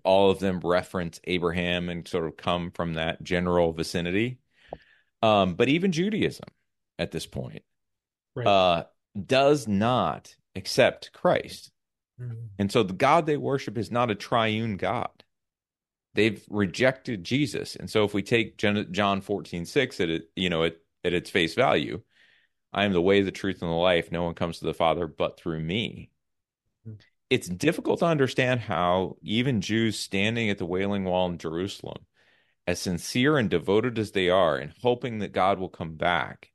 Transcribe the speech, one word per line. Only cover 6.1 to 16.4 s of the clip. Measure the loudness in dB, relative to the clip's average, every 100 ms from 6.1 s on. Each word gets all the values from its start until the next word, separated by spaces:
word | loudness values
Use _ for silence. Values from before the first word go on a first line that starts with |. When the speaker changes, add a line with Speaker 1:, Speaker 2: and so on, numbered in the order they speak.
| 0 -2 -2 -16 _ _ _ _ -8
Speaker 1:
at | -6
this | -6 -8
point, | -10 -10 -12 -20 _ _ _ _ _ _
Speaker 2:
Right. | -2 4
Speaker 1:
uh, | 6 6 2 -2 _ _ -12 0
does | 4 6 4 2
not | 0 2 2 0 -2 -10 _ _ -12
accept | -2 4 4 2 -10
Christ. | -2 0 0 -2 -14 -20 _ _ _ _ -14
Speaker 2:
Mm-hmm. | -12 -12 -10 -4
Speaker 1:
And | 0
so | 2
the | 0
God | 2 4 4 2
they | -2
worship | -2 -4 -4 -6
is | -4
not | 0 0
a | -2
triune | 0 2 2 0 -2 -2
God. | -2 -2 -6 -10 _ _ _ _ _ _ _ _ _
They've | 2 2 0